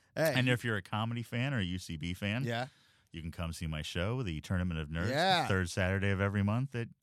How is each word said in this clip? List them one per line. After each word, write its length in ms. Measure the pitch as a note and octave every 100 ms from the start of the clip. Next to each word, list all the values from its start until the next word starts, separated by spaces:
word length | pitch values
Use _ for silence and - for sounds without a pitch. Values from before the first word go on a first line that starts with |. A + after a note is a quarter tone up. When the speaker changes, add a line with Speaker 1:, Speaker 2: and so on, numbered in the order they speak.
| _ -
Speaker 1:
Hey. 180 | D#3+ B2+
Speaker 2:
And 120 | B2+
if 140 | B2
you're 140 | A#2+ G#2
a 40 |
comedy 400 | - G#2+ A2+ A#2
fan 300 | A#2 A#2 C3
or 60 | C3
a 40 |
U 140 | F2+ F2+
C 180 | - E2
B 160 | E2+
fan, 300 | F2 G2+ A2+
Speaker 1:
Yeah. 240 | A#2+ A#2 C3 - _ _ _
Speaker 2:
you 100 | E2
can 100 | E2
come 220 | E2 E2
see 140 | D#2 E2
my 140 | D#2
show, 400 | D2+ F2 F#2+ B2+
the 160 | A2 D#2
Tournament 380 | - F#2+ F#2 D#2+
of 80 | D2+
Nerds, 200 | D#2+ F#2+
Speaker 1:
Yeah. 380 | C#3 F#3 F3 B2+
Speaker 2:
third 220 | F#2+ F2
Saturday 400 | - F#2 G2 G2
of 100 | F#2+
every 200 | G2+ G2+
month 300 | G2+ A2+ C3+ A#2+
at 120 | A2+ -